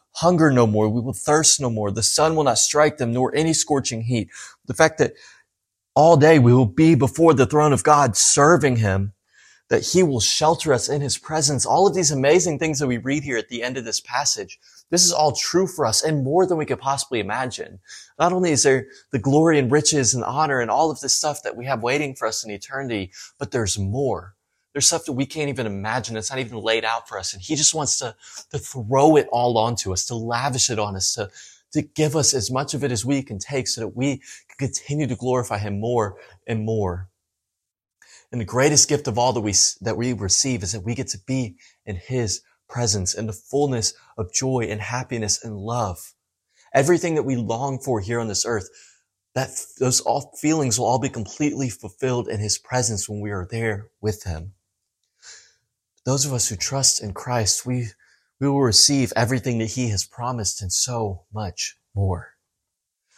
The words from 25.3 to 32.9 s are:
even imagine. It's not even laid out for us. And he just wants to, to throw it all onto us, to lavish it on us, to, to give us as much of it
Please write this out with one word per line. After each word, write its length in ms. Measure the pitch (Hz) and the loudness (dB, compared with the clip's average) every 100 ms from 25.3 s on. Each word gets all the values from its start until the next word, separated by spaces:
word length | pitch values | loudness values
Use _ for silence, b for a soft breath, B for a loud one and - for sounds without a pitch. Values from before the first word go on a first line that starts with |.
| 156 143 | -4 -6
even 180 | 127 110 | -4 -6
imagine. 520 | 98 104 123 117 110 | -6 -4 -6 -6 -8
It's 120 | 107 | -6
not 100 | 131 | -6
even 180 | 120 117 | -8 -6
laid 260 | 107 113 | -2 0
out 240 | 110 113 - | 0 -4 -6
for 100 | 107 | -10
us. 140 | 92 | -10
And 80 | 98 | -10
he 160 | 92 151 | -6 0
just 180 | 151 | 0
wants 240 | 156 139 - | 0 -2 -4
to, 140 | 123 - B B B | -6 -10 B B B
to 80 | 143 | -12
throw 580 | - 131 107 135 117 143 | -10 -10 -2 4 6 6
it 120 | - | 4
all 240 | 117 123 113 | 2 2 2
onto 380 | 113 117 98 | 0 -2 -4
us, 100 | 90 - | -4 -4
to 80 | |
lavish 540 | 120 113 117 139 127 - | -6 -4 -4 -2 -2 -2
it 100 | 110 | 0
on 160 | 104 | -4
us, 200 | 95 - | -2 -4
to, 160 | - 123 B B B B | -4 -8 B B B B
to 80 | 151 | -6
give 360 | 147 - 151 151 | -4 -2 0 2
us 180 | 139 | 0
as 160 | 135 113 | 0 -2
much 240 | 127 143 | -4 -4
of 100 | 139 | -4
it 80 | 131 | -4